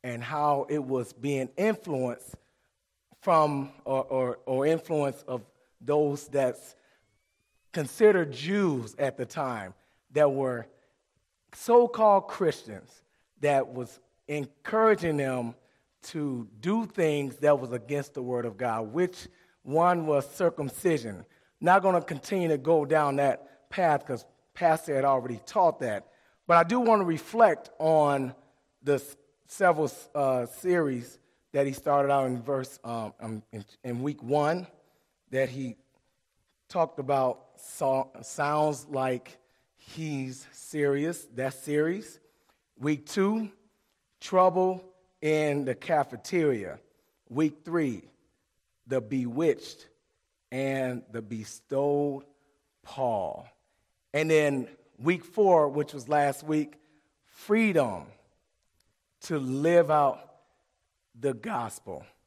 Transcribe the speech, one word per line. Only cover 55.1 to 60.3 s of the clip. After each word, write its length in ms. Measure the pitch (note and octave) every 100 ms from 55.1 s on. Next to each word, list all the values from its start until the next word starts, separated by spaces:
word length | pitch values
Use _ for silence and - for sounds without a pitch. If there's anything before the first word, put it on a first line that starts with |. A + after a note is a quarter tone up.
| F3+
four, 440 | - - G3+ E3+ D3
which 260 | C#3+ D3+
was 140 | D3 A#2+
last 340 | D3 C#3+ C3+
week, 320 | D3+ D#3 D3 - _ _ _ _
freedom 840 | _ - - G#3+ A3 E3 B2 F#2 C#2+ - _ _ _ _ _ _ _ _ _ _
to 160 | - D#3
live 520 | C3 C3+ D#3 F3 D3+
out 320 | D3+ C#3 B2+ -